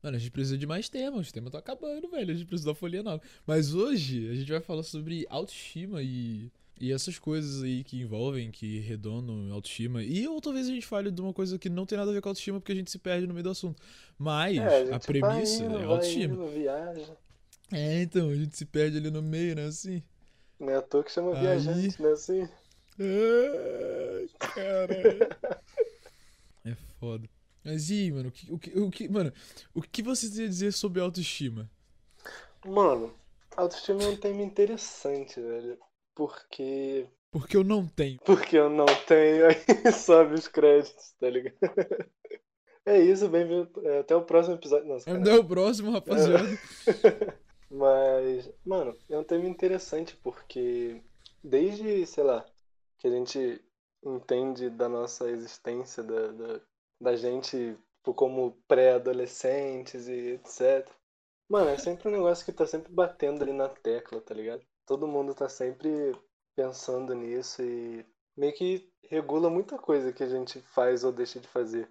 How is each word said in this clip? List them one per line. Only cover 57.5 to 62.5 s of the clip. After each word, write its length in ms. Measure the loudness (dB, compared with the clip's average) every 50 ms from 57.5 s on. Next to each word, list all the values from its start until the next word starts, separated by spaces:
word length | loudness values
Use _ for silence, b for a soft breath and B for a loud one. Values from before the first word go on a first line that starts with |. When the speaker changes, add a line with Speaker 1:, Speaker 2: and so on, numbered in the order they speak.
| -6 -4 -4 -6 -8 -10 _ _ _ _
Speaker 2:
tipo, 140 | _ -6 0
como 420 | 2 0 0 2 -2 -2 -2 -4 _ _ _ 6 8 8 8 6 6 2 0 -2
pré-adolescentes 960 | -2 -4 -6 -8 -6 -2 -2 -2 0 -2 -4 -6 -8 -12 -12 -14 -14 -10 -8
e 260 | -8 -8 -6 -8 -8
et 120 | -8 _ -18
cetera. 460 | -6 2 4 4 4 4 0 -4 -16 _ _ _ _ _ _ _ _ _ _ _
Mano, 220 | 2 4 4 4
é 80 | 2 0
sempre 300 | -2 -6 -6 -4 -4 -2
um 40 | 0
negócio 320 | 2 2 2 2 0 -2
que 80 | -12